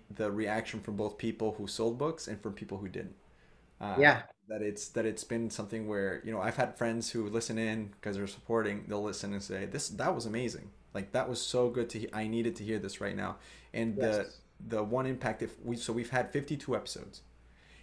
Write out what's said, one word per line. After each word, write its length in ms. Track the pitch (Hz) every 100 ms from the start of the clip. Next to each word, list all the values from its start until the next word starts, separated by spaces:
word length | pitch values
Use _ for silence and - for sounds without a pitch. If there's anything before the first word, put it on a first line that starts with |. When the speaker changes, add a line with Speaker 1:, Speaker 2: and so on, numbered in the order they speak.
| -
Speaker 1:
the 220 | 104 107
reaction 480 | 101 107 110 - 110
from 160 | 104 101
both 220 | 107 -
people 380 | 117 110 110 104
who 100 | 98
sold 300 | - 113 120
books 320 | 151 160 -
and 120 | 101
from 120 | 110
people 240 | 101 104 98
who 100 | 98
didn't. 280 | 95 - - - - - - - -
Uh, 160 | 104 95
Speaker 2:
Yeah. 220 | 147 120 - - -
Speaker 1:
that 140 | 107
it's, 260 | 104 104 -
that 160 | 117 110
it's 200 | 107 -
been 240 | 113 117
something 360 | - 104 113 107
where, 360 | 104 98 92
you 80 | -
know, 80 | 110
I've 160 | 101 113
had 220 | 123 -
friends 340 | 117 113 113
who 160 | 117 104
listen 300 | 113 - 113
in 360 | 110 110 104 -
'cause 140 | 107 98
they're 100 | 101
supporting, 600 | - - 113 107 101 -
they'll 160 | 104
listen 300 | 104 104 101
and 100 | 101
say, 220 | - 95 98
"This, 240 | 139 -
that 260 | 104 139 151
was 100 | 113
amazing. 460 | 110 123 90 - - -
Like, 180 | - 98
that 160 | 127 127
was 140 | 120
so 280 | - 123 123
good 200 | 123 117
to 100 | 117
he-, 100 | 110
I 140 | 107 107
needed 280 | 117 113 101
to 80 |
hear 160 | 107 107
this 220 | 98 -
right 160 | 101 98
now." 180 | 95 92 - - -
And 260 | 107 113 104
the, 280 | 110 107 95
Speaker 2:
Yes. 120 | - - - 113
Speaker 1:
the 160 | 110
one 240 | 104 123 131
impact, 360 | 127 123 110
if 180 | 117 -
we, 140 | 120 117
so 160 | -
we've 200 | 113 117
had 200 | 127 123
fifty-two 420 | 143 139 143 -
episodes. 480 | 113 - - - - - - - - - -